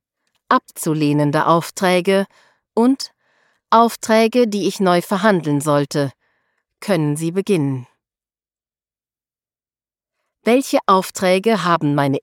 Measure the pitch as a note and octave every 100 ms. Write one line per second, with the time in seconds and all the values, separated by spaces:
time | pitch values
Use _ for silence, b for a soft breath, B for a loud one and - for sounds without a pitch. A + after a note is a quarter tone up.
0 | _ _ _ _ _ B3+ - - - D#3
1 | D3 D3 D3 D3+ D#3 E3+ D#3+ - G3 F3+
2 | F3+ G3 G3 b b b b - A#3+ C4+
3 | - _ _ _ _ _ _ A3+ A#3 -
4 | - A3 A3+ B3 A#3+ G#3 F3+ - F#3 F3
5 | F3 G3 G#3+ F#3+ D3+ C#3+ D3+ C#3+ C#3+ D3+
6 | C#3 - _ _ _ _ _ _ - F#3
7 | D3+ D3 E3 F3+ G3 F#3+ C#3 C3 B2 _
8 | _ _ _ _ _ _ _ _ _ _
9 | _ _ _ _ _ _ _ _ _ _
10 | _ _ _ _ - B3 C4+ C#4 - F#3+
11 | F#3 - F#3 F#3+ G3 A3 E3+ E3 D3+ C#3+
12 | C#3+ C3+